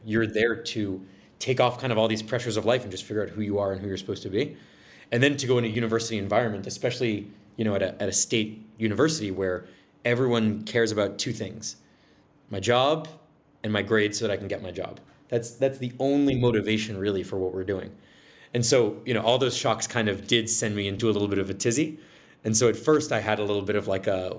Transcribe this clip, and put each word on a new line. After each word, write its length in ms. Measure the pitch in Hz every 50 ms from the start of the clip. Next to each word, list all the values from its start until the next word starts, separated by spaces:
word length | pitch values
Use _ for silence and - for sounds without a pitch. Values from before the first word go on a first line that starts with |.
| 113
You're 200 | 110 107 113 113
there 300 | 107 107 107 113 117 107
to 500 | 110 - - - 113 104 98 92 92 92 - - - - - _ -
take 200 | - 131 127 123
off 200 | 127 120 120 -
kind 120 | 131 127
of 60 | 113
all 100 | 107 110
these 160 | 110 110 107 107
pressures 320 | 110 127 117 - 120 101
of 100 | 110 95
life 180 | 113 127 123 -
and 60 | 98
just 140 | 90 - -
figure 180 | - 104 107
out 80 | 98 -
who 120 | - 107
you 180 | 107 101 101 101
are 140 | 101 98 95
and 80 | 92
who 60 | 104
you're 100 | 98 95
supposed 260 | 92 - - 98 - -
to 60 | 98
be. 260 | 92 113 151 156 - - - - - - - - - - - -
And 100 | 120 120
then 140 | 135 147 143
to 80 | 135 123
go 120 | 120 127
in 80 | 120 117
a 20 |
university 500 | 110 104 120 117 107 113 113 - - 113
environment, 480 | 104 98 95 104 117 123 110 107 95 95
especially, 600 | 98 - - - 120 - - 127 113 104 101 104 - - - - - _
you 80 | - 110
know, 100 | 107 101
at 80 | 95 95
a, 180 | 92 - -
at 60 | 104
a 60 | 98 98
state 520 | - - - 123 113 110 107 - - - - -
university 520 | - 113 107 101 110 147 160 160 113 107 98
where 360 | 92 95 95 92 90 90 - - - - _ _ _ _ -
everyone 580 | 120 120 120 131 123 120 113 110 107 104 110 -
cares 280 | - - 117 117 107
about 280 | 107 107 101 98 - -
two 140 | - 123 107
things, 420 | - 104 92 - - - - - - _ _ _ _ _ _ _ _ _ _ _ _ _ -
my 120 | 104 95
job 480 | 95 120 120 123 131 147 160 156 160 - - - _ _ _ _ _ _ _ _
and 120 | - 107 107
my 80 | 101
grades 360 | 95 95 113 107 104 104 101
so 80 | - 113
that 80 | 104 98
I 40 |
can 100 | 90 101
get 160 | 95 101 90 95
my 80 | 90
job. 300 | 85 95 - - - - - - - _ _
That's, 240 | _ 120 113 117 -
that's 280 | - - 135 135 135 -
the 120 | 127 123 123 -
only 360 | 135 139 143 143 143 139 131
motivation 600 | 120 123 123 113 104 98 107 110 107 110 110 104
really 260 | 92 98 104 98 95 85
for 140 | 90 98
what 160 | 95 92 92 92
we're 100 | 95 92
doing. 260 | 101 98 92 95 98 - - - - - - - - - - - - -
And 100 | 123 117
so, 380 | - 139 123 113 104 - - -
you 120 | 127 117
know, 60 | 104
all 180 | - 117 127 127
those 180 | 135 120 -
shocks 300 | - - 120 107 - -
kind 200 | - - 117 107
of 200 | 104 95 90 -
did 200 | - 120 117 107
send 280 | 104 - - 123 107 104
me 120 | 104 98
into 220 | 98 98 98 117 110
a 20 |
little 160 | 104 101 101
bit 120 | 98 98 98
of 100 | 92 95
a 60 | 98
tizzy. 420 | - - 120 120 147 165 160 - - - - - - - - - _ -
And 120 | 110 107
so 140 | 113 123 113
at 60 | 107
first 360 | - - 156 156 151 151 -
I 80 | 123 110
had 200 | 98 107 107 104
a 40 | 104
little 200 | 101 104 101 98
bit 120 | 98 104
of, 120 | 104 98
like, 180 | 98 95 95 -
a, 320 | 107 95 92 92 92 -